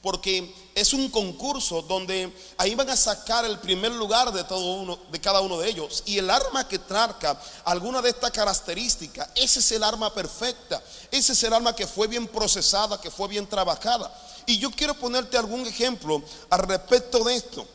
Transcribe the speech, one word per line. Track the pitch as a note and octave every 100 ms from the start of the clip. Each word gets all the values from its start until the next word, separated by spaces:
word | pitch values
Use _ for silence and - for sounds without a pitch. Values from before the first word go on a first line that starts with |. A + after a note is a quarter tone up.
porque | F#3+ F#3 G3 F#3 F3 - -
es | - G#3
un | C#4 C4+
concurso | A3+ G3 C#3 B3 C#4 - E3
donde | D#3 F#3+ F#3 F#3+ F#3 - - -
ahí | G3
van | A#3 C4+
a | B3+
sacar | - G3+ - A#3
el | A#3 G3+
primer | F3+ F#3 A3
lugar | A#3+ G#3 A3 B3+
de | F#3+ E3+
todo | F#3 F3+ F#3+
uno, | F#3+ F3 -
de | D#3+
cada | G3+ G3
uno | F#3+ F3
de | F#3+
ellos. | F#3+ D3+ - -
Y | G3+
el | F#3
arma | A#3 C#4 C4+ -
que | F#3+
traca | - G3 A3+ - D#3 C#3 - - -
alguna | F3+ G3 C4
de | B3
estas | A#3 A#3+
características, | A3+ G#3 F#3 - F3 A#3+ - D#3 - D3 -
ese | B3 C4
es | -
el | A3
arma | G#3+ A3 G#3+
perfecta, | G#3 F3 - D3+ C#3+ - D#3+ - - -
ese | C4+ C4+
es | B3+
el | A3+
arma | A3+ A#3+ A3
que | F#3
fue | - G#3+
bien | A#3+ A#3
procesada, | A3 G#3+ G3+ - G3 G#3+ G3+
que | E3+
fue | - G3
bien | G#3 G3+
trabajada. | G3+ F3+ D#3 A3 A#3+ - - - - -
Y | A3+
yo | A3+
quiero | - D4
ponerte | C#4+ A#3+ B3+ A#3 A#3+
algún | A3 A#3+ B3
ejemplo | - B3 A#3 D3+ D3+ D3 - -
al | F3+
respecto | F#3 F#3 - B3 B3 B3
de | A3 B3
esto. | - - A2+